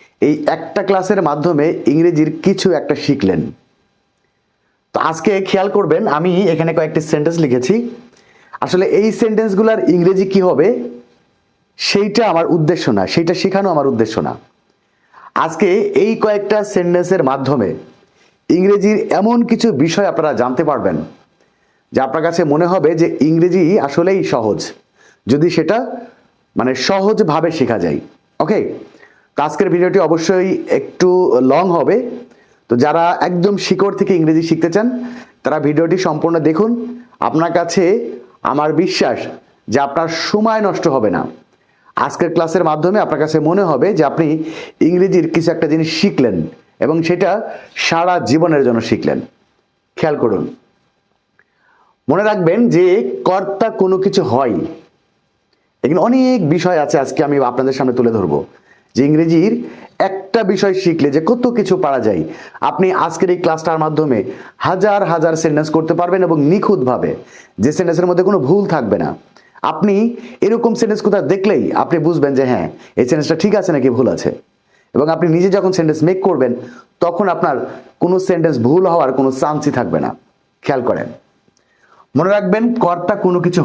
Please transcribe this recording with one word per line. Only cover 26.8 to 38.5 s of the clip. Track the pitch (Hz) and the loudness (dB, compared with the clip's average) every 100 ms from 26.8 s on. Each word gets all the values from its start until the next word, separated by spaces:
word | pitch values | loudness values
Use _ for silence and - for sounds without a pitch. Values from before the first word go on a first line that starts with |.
| - | -2
সহজভাবে | 196 196 208 180 151 165 160 | 0 2 2 2 0 0 0
শেখা | 123 107 | 0 0
যায়। | 85 71 - _ _ - | -2 -4 -6 _ _ -4
ওকে, | 156 202 135 - - - - _ _ | -2 0 -2 -8 -16 -20 -20 _ _
তো | - 151 | -4 -4
আজকের | 156 196 | -2 0
ভিডিওটি | 175 180 190 160 | 2 2 2 2
অবশ্যই | 160 185 185 185 185 - 139 | 2 2 0 0 -2 -2 -2
একটু | - - 185 180 185 127 131 | -2 0 2 2 2 2 4
লং | 147 185 170 | 2 2 0
হবে, | 135 214 247 - - _ _ _ - | 0 0 -2 -10 -16 _ _ _ -2
তো | 120 | 2
যারা | 147 160 170 - 156 | 2 2 0 0 -2
একদম | 180 196 202 - | 0 0 0 -2
শিকড় | 185 196 196 | 0 0 0
থেকে | 196 180 | 0 2
ইংরেজি | 156 160 165 | 2 2 0
শিখতে | 160 165 | 0 0
চান | 202 240 247 - - - _ | 0 0 -4 -8 -14 -20 _
তারা | - 151 143 | -4 -2 0
ভিডিওটি | 147 165 185 185 | 0 0 0 -2
সম্পূর্ণ | 151 165 160 156 | -2 -2 0 0
দেখুন। | 160 220 233 - - - - 120 | 0 0 -2 -6 -14 -20 -8 -2
আপনার | 147 165 175 | 0 0 -2
কাছে | 170 196 175 233 - - - _ - | -2 0 2 0 -4 -12 -18 _ -4